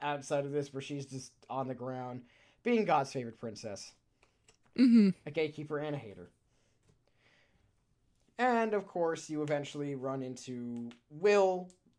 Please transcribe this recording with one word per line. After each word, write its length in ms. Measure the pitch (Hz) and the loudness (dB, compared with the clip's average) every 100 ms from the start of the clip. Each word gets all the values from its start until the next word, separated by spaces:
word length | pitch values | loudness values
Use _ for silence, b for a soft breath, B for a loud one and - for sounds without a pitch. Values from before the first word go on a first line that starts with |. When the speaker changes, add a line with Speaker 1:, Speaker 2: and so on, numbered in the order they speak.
Speaker 1:
outside 440 | 147 147 139 147 139 | -4 -4 -2 -2 0
of 60 | |
this, 220 | 143 143 | -2 -4
where 80 | 135 | -6
she's 240 | 135 143 139 | -8 -8 -8
just 260 | 135 - _ - | -10 -12 _ -8
on 180 | 131 131 | -6 -6
the 60 | |
ground, 480 | 120 127 127 123 123 - _ _ _ | -6 -8 -8 -8 -10 -14 _ _ _
being 220 | 240 233 180 | 0 2 4
God's 260 | 151 135 | 2 2
favorite 280 | 135 117 - | -4 -8 -8
princess. 520 | 117 104 110 98 - - _ _ _ _ _ _ _ - | -12 -10 -10 -12 -14 -20 _ _ _ _ _ _ _ 4
Speaker 2:
Mm-hmm. 320 | 254 233 202 - - | 8 8 8 4 -4
Speaker 1:
A 60 | |
gatekeeper 460 | 156 156 151 147 147 | -2 -2 -2 -6 -4
and 160 | 151 143 | -4 -6
a 40 | |
hater. 300 | 110 90 87 _ _ _ _ _ _ _ _ _ _ _ _ _ _ _ _ _ _ _ _ - | -8 -14 -18 _ _ _ _ _ _ _ _ _ _ _ _ _ _ _ _ _ _ _ _ 0
And, 360 | 247 233 220 | 2 4 4
of 120 | 208 190 | 0 -2
course, 420 | 180 165 160 - | 0 0 0 -4
you 120 | 151 | -2
eventually 520 | 151 147 143 147 143 139 | 0 0 -2 -6 -6 -4
run 260 | 135 135 | -4 -4
into 680 | 131 123 - 123 120 120 117 - _ | -6 -10 -10 -8 -8 -8 -10 -14 _
Will 600 | 151 202 202 190 185 180 - _ | 0 4 6 6 2 -4 -16 _